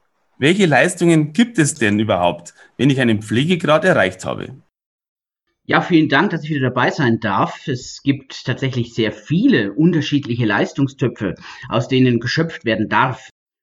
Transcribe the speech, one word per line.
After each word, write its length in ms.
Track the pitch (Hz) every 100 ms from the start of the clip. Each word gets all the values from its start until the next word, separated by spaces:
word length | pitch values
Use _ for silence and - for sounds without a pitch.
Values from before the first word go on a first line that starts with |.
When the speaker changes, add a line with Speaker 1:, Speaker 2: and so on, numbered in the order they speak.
| _ _ _ -
Speaker 1:
Welche 280 | 135 190 180
Leistungen 680 | 127 156 - 170 160 156
gibt 260 | - 233 -
es 160 | 143
denn 240 | - 104 104
überhaupt, 560 | 110 92 87 85 - - - -
wenn 140 | 135
ich 100 | 135
einen 220 | 120 104
Pflegegrad 640 | 107 110 156 180 147 160
erreicht 400 | 180 131 92 -
habe? 300 | 71 53 50 131 _ _ _ _ _ _ _ _ _ _
Speaker 2:
Ja, 160 | - 151
vielen 280 | - 160 143
Dank, 220 | 139 202
dass 140 | 165
ich 60 | 151
wieder 180 | 147 127
dabei 240 | 123 190
sein 260 | 185 131 113
darf. 480 | 107 98 262 - -
Es 360 | 127 - -
gibt 400 | 139 127 - -
tatsächlich 500 | - 117 131 123 113
sehr 160 | - 107
viele 640 | - - 165 269 147 101
unterschiedliche 760 | 127 165 165 - 143 117 117 110
Leistungstöpfe, 880 | 104 190 - 135 - 127 - 95 - - - -
aus 200 | 117 123
denen 320 | 127 127 117
geschöpft 440 | 123 - 165 -
werden 240 | 113 107 104
darf. 420 | 107 131 123 - _ _ _